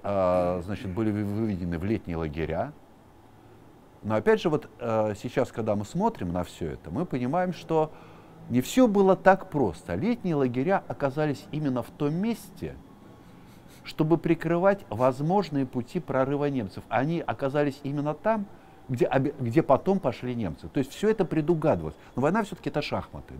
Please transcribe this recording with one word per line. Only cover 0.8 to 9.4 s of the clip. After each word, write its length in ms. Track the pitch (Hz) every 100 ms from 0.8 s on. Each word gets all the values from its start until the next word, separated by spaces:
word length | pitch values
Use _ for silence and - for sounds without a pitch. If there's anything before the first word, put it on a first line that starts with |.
| 95
были 160 | 90 110
вы-, 140 | 104
выведены 540 | 101 104 110 92 87 85
в 60 |
летние 320 | 98 110 - 82
лагеря. 560 | 80 73 76 82 131 - - - - - - - - - - - - -
Но 120 | 107
опять 260 | 107 220 220
же, 100 | 175
вот, 180 | 151 - -
э, 360 | 117 110 107 101
сейчас, 300 | 127 143 123
когда 240 | - 110
мы 100 | 104
смотрим 480 | 101 170 220 - 87
на 120 | 90
всё 260 | 87 - 80
это, 200 | 65 -
мы 140 | 101 175
понимаем, 460 | 135 123 175 185
что 380 | 160 - 160 156 - - - - - -
не 100 | 120
всё 260 | - 262 254
было 300 | 196 190 180
так 340 | 190 -